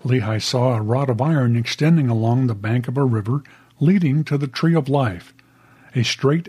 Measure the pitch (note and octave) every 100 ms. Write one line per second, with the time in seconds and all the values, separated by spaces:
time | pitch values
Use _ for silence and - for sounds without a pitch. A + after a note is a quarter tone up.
0 | B2 B2+ G#2 G#2+ - C3 B2+ A#2 G#2+ B2
1 | C#3 A2+ C#3+ D#3 B2 A#2 A#2 - D3 E3
2 | C3 A2+ A2+ A#2+ C3 G#2 G#2+ B2 A#2+ B2+
3 | C3+ A2+ G#2 C#3+ - - _ _ D3 G3
4 | D#3+ C#3+ D3+ C#3+ C#3+ - D#3+ E3 C#3 C#3+
5 | B2 F2+ - _ _ _ _ - - B2+
6 | A2+ - C3+ D#3+